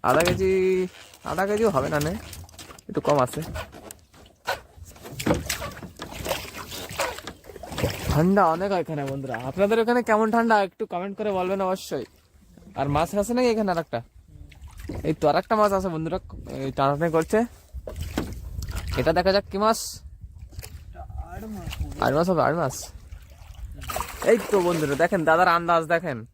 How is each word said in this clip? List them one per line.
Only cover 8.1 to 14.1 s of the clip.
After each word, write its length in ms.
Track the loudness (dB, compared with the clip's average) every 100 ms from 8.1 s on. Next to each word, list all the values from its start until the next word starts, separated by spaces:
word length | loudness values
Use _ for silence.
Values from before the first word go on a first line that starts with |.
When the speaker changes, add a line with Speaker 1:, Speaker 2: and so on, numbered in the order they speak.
Speaker 1:
ঠান্ডা 300 | 2 4 6 4
অনেক 160 | 4 0
হয় 80 | 0
এখানে 200 | -2 -4 -4
বন্ধুরা। 240 | -6 -6 -6 -6
আপনাদের 280 | 0 2 4
ওখানে 160 | 4 2 4
কেমন 180 | 4 4 4
ঠান্ডা 200 | 4 4 2
একটু 160 | _ -6
কমেন্ট 200 | -4 -6 -4
করে 100 | -2 0
বলবেন 200 | 0 0 0
অবশ্যই। 380 | -2 -4 -6 -6 _ _ _ _ -20 -14 -4
আর 80 | 0 2
মাছ 140 | 2 0
আছে 120 | 0 2
নাকি 120 | 2
এখানে 160 | 2 2
আরেকটা? 260 | 0 -2 -6 -6